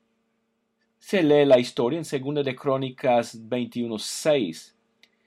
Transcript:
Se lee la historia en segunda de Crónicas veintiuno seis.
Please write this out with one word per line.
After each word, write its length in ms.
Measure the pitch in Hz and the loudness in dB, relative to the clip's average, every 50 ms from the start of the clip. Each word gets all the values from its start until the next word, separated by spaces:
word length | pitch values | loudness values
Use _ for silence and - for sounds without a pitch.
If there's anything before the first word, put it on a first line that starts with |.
| _ _ _ _ _ _ _ _ _ _ _ _ _ _ _ _ _ _ _ _ | _ _ _ _ _ _ _ _ _ _ _ _ _ _ _ _ _ _ _ _
Se 240 | _ - - 196 165 | _ -2 0 2 4
lee 220 | 147 147 147 143 | 4 6 6 6
la 140 | 139 135 123 | 6 6 6
historia 380 | 123 - - - 123 120 151 | 4 2 -2 -2 -2 -2 -2
en 80 | 170 151 | -4 -6
segunda 380 | - 156 139 127 139 147 147 139 | -6 -8 -6 -6 -4 -4 -4 -4
de 120 | 135 123 | -4 -6
Crónicas 920 | - - 143 135 135 135 131 131 - - 135 120 120 120 - - 113 110 | -6 -2 -2 -2 -2 -2 -6 -8 -4 0 2 2 2 0 -2 -8 -16 -10
veintiuno 500 | 110 127 123 123 107 - 123 120 117 110 104 | -6 -6 -6 -6 -6 -6 -6 -6 -4 -6 -8
seis. 760 | - - - - - 160 151 139 110 85 80 - - - _ _ _ _ _ _ _ _ _ _ _ | -8 -8 -8 -4 0 0 0 0 0 -4 -8 -12 -16 -20 _ _ _ _ _ _ _ _ _ _ _